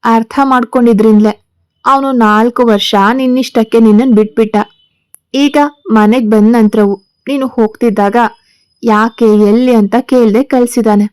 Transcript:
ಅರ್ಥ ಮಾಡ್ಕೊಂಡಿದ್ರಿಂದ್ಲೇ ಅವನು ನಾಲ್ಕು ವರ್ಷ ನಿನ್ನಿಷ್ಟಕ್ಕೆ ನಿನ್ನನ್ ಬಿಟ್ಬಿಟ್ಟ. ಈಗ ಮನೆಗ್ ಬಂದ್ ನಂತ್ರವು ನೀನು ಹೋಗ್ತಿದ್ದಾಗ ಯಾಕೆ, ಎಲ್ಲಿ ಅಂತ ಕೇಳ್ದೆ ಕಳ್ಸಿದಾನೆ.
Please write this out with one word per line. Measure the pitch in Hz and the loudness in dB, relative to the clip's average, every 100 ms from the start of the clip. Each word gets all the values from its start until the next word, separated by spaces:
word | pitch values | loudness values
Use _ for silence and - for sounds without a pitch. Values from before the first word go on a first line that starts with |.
ಅರ್ಥ | 226 226 226 - | 0 -2 -2 -4
ಮಾಡ್ಕೊಂಡಿದ್ರಿಂದ್ಲೇ | 277 254 233 254 240 208 220 214 214 - _ _ _ _ - | 0 -2 -2 0 2 2 2 2 2 -4 _ _ _ _ -2
ಅವನು | 269 269 | -2 -2
ನಾಲ್ಕು | 254 214 208 233 240 240 | 0 2 2 0 0 0
ವರ್ಷ | 202 - 208 196 | 0 0 0 0
ನಿನ್ನಿಷ್ಟಕ್ಕೆ | 262 262 254 240 240 220 233 | 0 -2 -2 -2 -4 -2 2
ನಿನ್ನನ್ | 226 208 262 | 2 2 2
ಬಿಟ್ಬಿಟ್ಟ. | 214 214 - 220 208 - _ _ _ _ _ _ | 0 0 -2 -2 -2 -6 _ _ _ _ _ _
ಈಗ | 269 285 294 285 294 381 | -4 -2 0 -2 _ -4
ಮನೆಗ್ | 220 214 247 220 | 0 2 0 0
ಬಂದ್ | 214 214 | 2 2
ನಂತ್ರವು | 233 214 220 202 196 _ _ - | 2 0 0 -2 -4 _ _ -8
ನೀನು | 277 262 | -6 -6
ಹೋಗ್ತಿದ್ದಾಗ | - 220 - 240 208 202 226 233 - _ _ _ _ | -4 -4 -2 -4 -2 -2 -2 -4 -6 _ _ _ _
ಯಾಕೆ, | 233 214 226 - | -2 0 -2 0
ಎಲ್ಲಿ | 226 208 208 226 254 | 0 2 2 2 0
ಅಂತ | 233 202 240 | 0 0 -2
ಕೇಳ್ದೆ | 262 254 226 208 | -2 0 2 0
ಕಳ್ಸಿದಾನೆ. | 277 254 240 - 220 208 208 | -2 -2 -2 -2 -2 0 -2